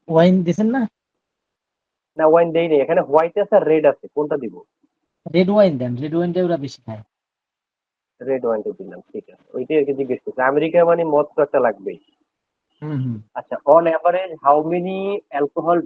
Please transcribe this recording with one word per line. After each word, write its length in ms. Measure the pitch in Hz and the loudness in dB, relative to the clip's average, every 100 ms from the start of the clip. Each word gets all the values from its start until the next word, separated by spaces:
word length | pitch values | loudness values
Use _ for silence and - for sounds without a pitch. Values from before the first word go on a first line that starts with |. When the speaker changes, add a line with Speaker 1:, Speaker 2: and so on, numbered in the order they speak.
| - | 0
Speaker 1:
ওয়াইন 260 | 160 180 185 | 4 4 4
দিছেন 260 | 170 170 220 | 0 0 0
না? 120 | 262 220 _ _ _ _ _ _ _ _ _ _ _ _ 156 | -2 -4 _ _ _ _ _ _ _ _ _ _ _ _ 0
Speaker 2:
না, 80 | 156 | 4
ওয়াইন 220 | 165 170 | 4 4
দেই 140 | 165 170 | 0 2
নাই। 120 | 151 | 0
এখানে 200 | 135 175 | 2 0
হোয়াইট 340 | 151 147 165 208 | 2 2 2 -2
আছে 160 | 196 190 | 2 2
আর 80 | |
রেড 200 | 151 156 147 | 4 2 2
আছে, 180 | 131 - | 0 -6
কোনটা 280 | - 151 151 | -6 -4 -4
দিব? 180 | 117 87 - _ _ _ _ _ - | -6 -12 -20 _ _ _ _ _ -4
Speaker 1:
রেড 220 | 160 185 | 0 2
ওয়াইন 220 | 208 196 135 | 4 4 2
দেন, 140 | 123 120 | -4 -6
রেড 180 | 147 | -4
ওয়াইনটা 260 | 165 175 175 | -2 -2 -2
ওরা 120 | 180 165 | -2 -2
বেশি 240 | 139 - | -6 -14
খায়। 200 | - 110 - _ _ _ _ _ _ _ _ _ _ - | -16 -16 -18 _ _ _ _ _ _ _ _ _ _ -12
Speaker 2:
রেড 220 | 123 131 | -6 -4
ওয়াইনটা 260 | 120 110 104 | -2 -4 -6
দিলাম, 300 | 95 90 90 | -10 -14 -18
ঠিক 240 | - - - | -16 -16 -16
আছে। 160 | 92 _ | -20 _
ওইটাই 240 | 127 131 156 | -10 -2 0
আর 60 | |
কি 80 | 139 | 0
জিজ্ঞেস 260 | 135 131 123 | -4 -4 -6
করছি। 200 | - - | -8 -2
আমেরিকা 360 | 131 147 160 175 | 0 0 0 2
মানে 180 | 170 170 | 2 2
মদ 220 | 165 147 147 | 2 0 0
তো 140 | - | -2
একটা 180 | 143 139 | 0 2
লাগবেই। 380 | 120 104 95 90 _ _ _ _ _ _ _ - | 0 -2 -10 -12 _ _ _ _ _ _ _ -14
Speaker 1:
হুম, 180 | 151 143 | -8 -6
হুম। 200 | 127 110 107 | -6 -8 -12
Speaker 2:
আচ্ছা, 220 | 123 - 120 - | -14 -10 -4 4
on 180 | 160 | 4
average 480 | 170 160 175 180 190 160 | 4 0 0 -2 -4 -2
how 280 | 139 151 156 | 2 2 0
many 260 | 175 180 190 196 202 - 143 | -4 -4 -6 -6 -8 -8 -6
alcohol 380 | 143 - 160 175 | -4 -4 -2 -2